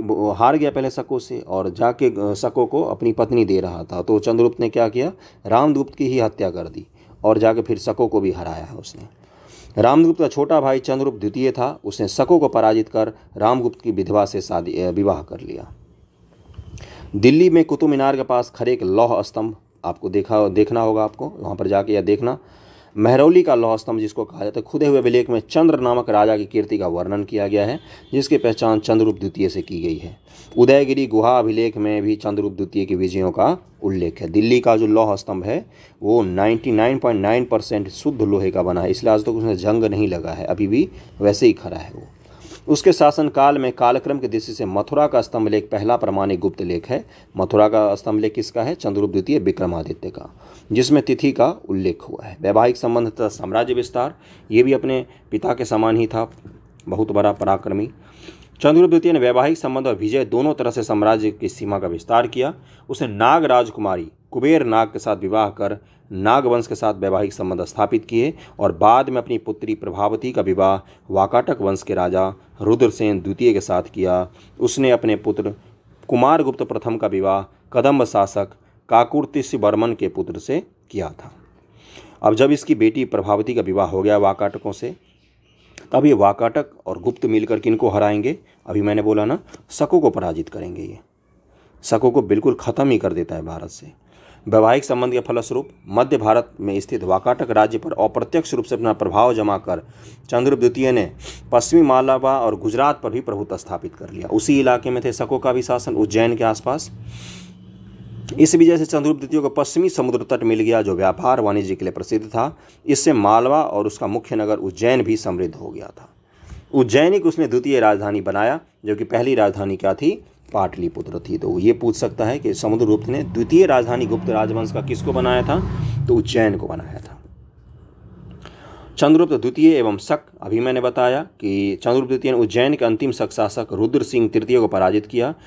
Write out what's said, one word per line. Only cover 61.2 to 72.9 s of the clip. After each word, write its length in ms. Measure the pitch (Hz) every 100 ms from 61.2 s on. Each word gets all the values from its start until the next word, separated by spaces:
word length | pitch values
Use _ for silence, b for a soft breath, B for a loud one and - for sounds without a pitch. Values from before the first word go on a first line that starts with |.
| 107
की 180 | 104 92
सीमा 300 | - 104 98
का 80 | 92
विस्तार 400 | 82 - 117 120
किया। 280 | 123 127 180 b b b
उसने 200 | 135 131
नाग 360 | 104 117 160
राजकुमारी 640 | 147 123 113 110 101 90 82 - _
कुबेर 340 | 127 135 160
नाग 240 | 123 110 110
के 100 | 120
साथ 180 | 113 101
विवाह 320 | 95 110 104
कर 300 | 95 101 104 - b b
नागवंश 540 | 95 101 131 127 120 113
के 80 |
साथ 200 | 127 110
वैवाहिक 380 | 98 95 95 101
संबंध 320 | - 95 90
स्थापित 400 | 87 - 104 -
किए 300 | - 113 139 170 B B
और 140 | 101
बाद 380 | 85 104 123 131
में 60 | 123
अपनी 220 | 117 110
पुत्री 360 | - 104 110
प्रभावती 580 | 104 101 90 104 110 127
का 100 | 113
विवाह 460 | 95 92 95 98 - b -
वाकाटक 480 | 95 101 120 - 135
वंश 220 | 98 95
के 120 | -
राजा 400 | 92 90 92 95 98 b -
रुद्रसेन 580 | 101 113 127